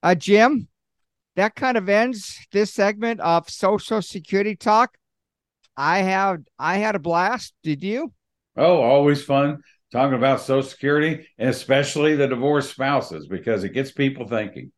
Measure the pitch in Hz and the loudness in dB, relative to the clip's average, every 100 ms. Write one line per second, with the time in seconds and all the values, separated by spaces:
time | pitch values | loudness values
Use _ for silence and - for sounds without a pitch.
0 | 165 180 - 202 233 285 170 _ _ _ | 2 0 4 4 6 2 -6 _ _ _
1 | _ _ _ - 202 - 262 240 190 202 | _ _ _ -4 -4 -2 -2 -2 2 2
2 | 240 233 - - - 196 208 - 202 208 | 0 -4 -12 -18 -6 -2 -2 0 -2 0
3 | 226 226 - 170 - - 196 208 - 220 | -6 -4 0 0 0 -2 0 0 -2 -6
4 | 180 196 156 196 202 202 - 214 247 _ | -4 -12 -4 -2 -2 -4 2 2 2 _
5 | _ _ _ _ _ _ _ - 143 185 | _ _ _ _ _ _ _ -4 0 2
6 | 190 190 196 175 - _ 143 190 214 202 | 2 0 0 -2 -10 _ -4 -2 -2 -4
7 | 156 170 185 240 - _ 160 147 185 233 | -2 0 0 -4 -10 _ -6 -6 -4 -6
8 | 311 _ _ _ _ - 165 175 120 139 | -6 _ _ _ _ 0 2 4 4 4
9 | 143 143 - 139 143 147 _ _ _ 120 | 4 2 0 0 0 -2 _ _ _ 0
10 | 139 131 131 131 - 135 135 - 135 147 | 0 2 2 2 0 -2 -2 -6 0 0
11 | 156 151 - _ 127 120 - 135 143 151 | 0 -2 -10 _ -2 -2 2 2 2 0
12 | 151 151 139 123 135 147 139 - 131 143 | 2 2 2 0 0 0 -2 -4 0 0
13 | - 82 76 92 - 107 98 127 135 - | -2 -12 -10 -8 -2 -2 -2 -4 -6 -2
14 | 139 135 113 113 104 - 127 | -2 -2 -6 -4 -6 -10 -18